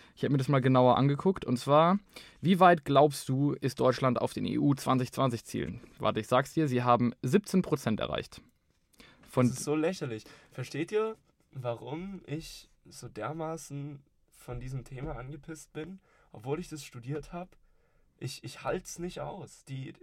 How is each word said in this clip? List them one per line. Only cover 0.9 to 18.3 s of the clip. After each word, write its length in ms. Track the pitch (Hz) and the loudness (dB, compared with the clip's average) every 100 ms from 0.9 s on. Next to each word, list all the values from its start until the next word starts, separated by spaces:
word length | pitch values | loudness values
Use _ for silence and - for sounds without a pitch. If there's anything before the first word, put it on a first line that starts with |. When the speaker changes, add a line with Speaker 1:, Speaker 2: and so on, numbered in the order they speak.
| 123 | 6
Speaker 1:
angeguckt. 460 | 139 143 190 190 | 4 2 0 0
Und 140 | - 127 | -2 -2
zwar, 420 | - 147 165 202 - - - - | 4 6 6 2 -2 -20 -20 -4
wie 200 | 147 185 | 2 6
weit 260 | 180 170 - | 8 6 4
glaubst 420 | 139 151 139 - | 6 6 4 -2
du, 240 | 131 143 | 0 0
ist 260 | 135 135 - | 0 -4 2
Deutschland 420 | 127 127 131 120 | 2 4 0 0
auf 100 | 123 | -2
den 120 | 107 101 | -4 -2
E 120 | 120 | 2
U 160 | 143 139 | 2 2
zwanzig 360 | - 131 123 | 0 0 0
zwanzig 320 | - 131 120 | -2 -2 -2
Zielen? 380 | - - - 120 - - | -6 -6 -6 -8 -16 -4
Warte, 220 | - 110 | -2 -2
ich 80 | 107 | 2
sag's 260 | 127 135 | 0 2
dir, 140 | - 151 | -2 0
sie 160 | 123 | 0
haben 300 | 123 120 120 - | 4 4 2 -2
siebzehn 400 | 127 185 - 190 | 2 2 4 0
Prozent 380 | - 151 120 107 | 0 -2 -2 -2
erreicht. 420 | - - - - - _ _ _ _ _ - _ - | -2 -6 -8 -16 -20 _ _ _ _ _ -20 _ -6
Von 180 | - 123 | 0 0
Speaker 2:
Das 100 | 127 | 0
ist 60 | 147 | -2
so 100 | 156 | 0
lächerlich. 480 | 160 185 139 110 - - _ | -2 -2 -8 -10 -12 -20 _
Versteht 400 | - 123 139 175 | -14 -10 -8 -4
ihr, 260 | 208 220 220 _ _ _ | -2 -4 -6 _ _ _
warum 680 | 139 120 113 120 156 196 190 - | -10 -8 -8 -10 -10 -10 -12 -10
ich 440 | 151 160 - - _ - | -10 -10 -18 -20 _ -20
so 200 | - 120 | -18 -16
dermaßen 920 | 107 110 160 160 165 - 143 143 139 _ _ _ _ | -10 -8 -8 -8 -10 -12 -12 -12 -14 _ _ _ _
von 220 | - 123 | -14 -12
diesem 240 | 127 131 123 | -8 -10 -10
Thema 320 | 131 151 131 | -12 -10 -10
angepisst 560 | 131 151 151 156 - | -12 -16 -16 -18 -14
bin, 260 | 151 156 190 _ _ _ | -12 -12 -14 _ _ _
obwohl 280 | - 123 156 | -14 -8 -8
ich 100 | 180 | -8
das 140 | 156 | -14
studiert 500 | - 120 120 151 - | -14 -14 -10 -10 -10
hab? 160 | 175 185 _ _ _ _ _ _ _ | -14 -14 _ _ _ _ _ _ _
Ich, 260 | 131 | -12